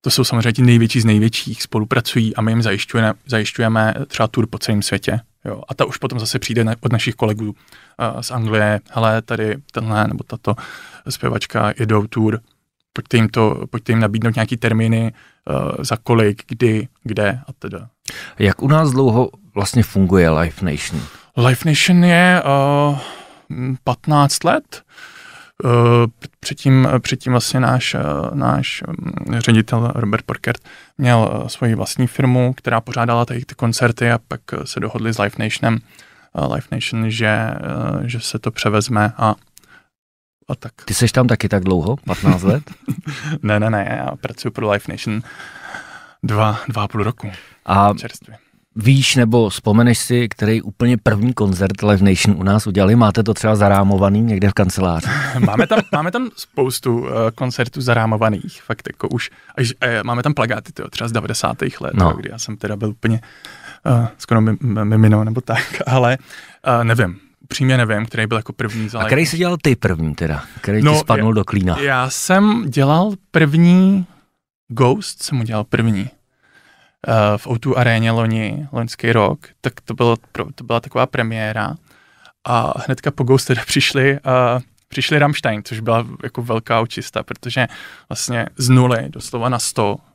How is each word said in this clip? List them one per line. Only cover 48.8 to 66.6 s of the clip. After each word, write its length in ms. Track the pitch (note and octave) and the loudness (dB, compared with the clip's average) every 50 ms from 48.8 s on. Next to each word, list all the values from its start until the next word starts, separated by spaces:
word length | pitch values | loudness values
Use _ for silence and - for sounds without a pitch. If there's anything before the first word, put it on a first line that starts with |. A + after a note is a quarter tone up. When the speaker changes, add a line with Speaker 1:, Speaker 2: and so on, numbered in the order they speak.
| G#2 B2 C#3 C3+ C3 - - | 4 4 4 4 4 2 2
Speaker 2:
nebo 320 | C3 A#2+ A2+ A2+ A#2+ A2+ G2+ | 2 2 4 4 4 2 2
vzpomeneš 480 | - - - A2 G#2 A2 A#2 B2 A#2 - | 0 -4 -2 2 4 4 6 4 4 2
si, 300 | - - B2 A#2+ A#2+ A2 | 0 -2 0 0 0 -2
který 340 | - - G#2+ G#2 A2 A2+ - | -4 -2 0 0 0 0 -2
úplně 340 | G#2+ G#2+ _ A#2+ A#2+ B2 | -6 -6 _ 0 2 2
první 360 | A2 _ A#2+ A2 G2+ G#2+ B2 B2 | 2 _ 0 2 2 0 0 0
koncert 480 | - A2 G2 F#2+ E2+ G2 F#2+ - - - | 0 0 0 2 0 0 -2 -2 0 2
Live 280 | G#2 G#2 F#2+ G2 G2 | 4 4 6 6 4
Nation 260 | F#2+ F2 - - G2+ D2+ | 4 4 4 2 2 2
u 20 | F2+ | 2
nás 240 | G2 G2+ G#2+ - | 2 2 2 0
udělali? 300 | G#2+ F#2+ G2+ G2 F#2+ A2 | 0 0 2 4 6 6
Máte 260 | A#2+ A#2 G#2+ F#2+ - G#2+ | 6 6 4 4 2 0
to 120 | A2 G#2+ | 0 0
třeba 220 | - - A2 G#2+ | 0 0 0 2
zarámovaný 640 | G#2 G2+ G2+ G2+ G2 G2+ G2 G2+ F#2+ G2 G2 G2 G#2 A2+ | 4 4 4 6 4 4 4 4 4 4 4 4 2 2
někde 260 | A#2 G#2+ F#2+ G2 G2+ | 2 0 2 2 0
v 40 | G2 | 2
kanceláři? 540 | - G#2 F#2 - - F#2+ F2+ E2+ D#2+ - - - - - | 2 0 0 0 0 0 0 0 -2 -2 -4 -4 -4 -4
Speaker 1:
<laughs> 140 | - - B2 | -4 -2 2
Máme 280 | A#2+ - G2+ A#2 D3+ | 2 2 4 2 2
tam, 120 | E3+ G#3+ A3 G#3 - - | 2 2 0 0 0 -4
máme 180 | D3+ D#3 F3 | -2 -2 -2
tam 180 | F#3 A#3+ B3+ A#3 - | -4 -4 -6 -6 -10
spoustu, 720 | - - _ _ - C3+ C3 A#2+ - - C3 A#2 A#2 B2+ C3 | -14 -20 _ _ 0 0 0 0 -4 -2 0 0 0 -2 -4
eh, 220 | B2+ A2+ A2+ A2+ A2+ | -2 -2 -2 -2 -2
koncertů 460 | - C3 B2+ - - B2 A2+ - C#3+ | -4 -6 -6 -2 -4 -4 -4 -4 -6
zarámovaných, 840 | B2+ B2 A#2 A#2 A2+ A2 A2 G#2 A2+ A2 G#2+ F#2 - - - - - | 0 2 2 2 2 2 0 2 2 0 0 -2 -6 -12 -16 -18 -10
fakt 200 | _ A2+ _ - - - | _ -10 _ -8 -14 -10
jako 160 | _ - G2 | _ -6 -4
už, 220 | - A#2 - - _ _ _ _ - | -4 -4 -6 -6 _ _ _ _ -4
až, 160 | - C3 A2+ - _ | -4 -4 -4 -2 _
eh, 220 | - B2+ A#2 A2 G2+ | -2 -2 0 0 -2
máme 200 | B2 A#2+ A#2+ B2 | -2 -2 -2 0
tam 120 | D3 D3+ | -2 0
plakáty, 380 | - A#2 A#2 A#2+ A2 A2+ - - | 0 0 -2 -2 -6 -8 -14 -14
tyjo, 160 | - - - | -14 -14 -12
třeba 180 | - - A2+ A#2 | -8 -8 -6 -4
z 40 | A2+ | -4
devadesátých 680 | A#2 - - - - - - - - - - - - | -4 -4 -4 -6 -2 -2 -4 -2 -2 -4 -6 -6 -6
let, 140 | - C2+ - | -8 -4 2
Speaker 2:
No. 160 | F#2+ F2+ E2+ | 4 4 4
Speaker 1:
jo, 60 | - | 2
kdy 120 | - - A2 G#2+ | 0 -6 -12 -10
já 60 | A#2 | -10
jsem 180 | - - G#2+ | -10 -10 -10
teda 200 | G#2 - G#2 G#2 | -8 -6 -8 -6
byl 120 | G2+ A2+ G#2+ | -4 -6 -6
úplně, 320 | G#2 _ - A2+ A2+ A2+ A2+ - - - _ - - - - - - - _ | -8 _ -2 -2 -2 -2 -4 -10 -20 -20 _ -20 -20 -20 -20 -20 -20 -8 _
eh, 220 | - B2+ A#2 A#2 A2+ - _ | 0 2 2 2 0 -6 _
skoro 220 | - - A#2+ A2+ | -4 0 2 2
mi-, 160 | A2 A2 A2 - - | 2 2 0 -2 -2
mi-, 220 | B2 G2+ A2 G#2+ | -4 -2 -2 0
mimino 400 | G#2 A2 G#2+ A2 A2 G#2+ G#2+ G#2+ | 2 4 6 6 6 6 4 2
nebo 160 | A2 A2 A2+ | 0 -4 -6
tak, 220 | - - A2+ A2 - - - | -4 -4 -4 -4 -4 -6 -8
<laughs> 120 | - - | -8 -4
ale, 320 | - B2+ C3 B2 A#2+ B2+ C3 - - - - - - - _ | 0 2 2 4 2 2 0 -4 -16 -20 -20 -20 -20 -20 _